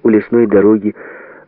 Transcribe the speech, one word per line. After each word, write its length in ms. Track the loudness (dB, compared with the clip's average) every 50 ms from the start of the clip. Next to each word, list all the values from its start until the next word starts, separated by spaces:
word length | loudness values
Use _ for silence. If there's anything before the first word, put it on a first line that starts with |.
у 80 | -2 0
лесной 380 | 0 0 -2 -2 -2 -2 0
дороги, 480 | 2 0 2 2 2 0 0 -2 -6 -8 -10 -20 -20 -20 -20 -20 -20 -20 -18 -10